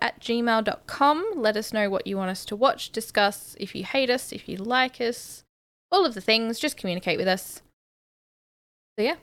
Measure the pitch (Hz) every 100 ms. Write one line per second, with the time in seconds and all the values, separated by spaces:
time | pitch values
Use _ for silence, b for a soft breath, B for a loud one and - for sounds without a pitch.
0 | - - - 233 233 220 214 - - -
1 | 277 302 427 359 214 208 214 214 202 190
2 | - 190 185 190 - 208 262 - - 226
3 | - - 208 - - - 190 - 185 277
4 | 254 247 - 202 - 190 214 254 254 -
5 | 240 240 - - _ _ _ _ _ 381
6 | 330 233 - 220 226 233 294 - 190 180
7 | 180 156 185 190 - - - _ _ _
8 | _ _ _ _ _ _ _ _ _ -
9 | 226 339